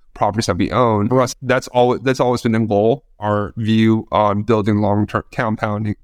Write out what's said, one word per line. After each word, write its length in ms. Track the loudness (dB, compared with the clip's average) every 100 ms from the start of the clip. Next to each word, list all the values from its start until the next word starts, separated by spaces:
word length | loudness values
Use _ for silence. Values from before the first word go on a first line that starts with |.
| _
properties 320 | -4 -2 0 -2
that 100 | -2
we 160 | 0
own. 360 | 0 2 0 0
For 120 | 0
us, 140 | 0 -4
that's 260 | -2 -2 0
always, 320 | 0 2 2
that's 200 | -2 0
always 200 | 0 0
been 100 | 0
the 60 | 0
goal. 440 | 0 2 2 0 -6 -8
Our 320 | -4 -2 -4 -4
view 500 | 0 2 4 2 0
on 320 | 0 2 0
building 340 | 0 0 2 0
long-term, 460 | 0 0 0 -4 -6
compounding, 640 | -6 -4 -2 -4 -4 -6 -6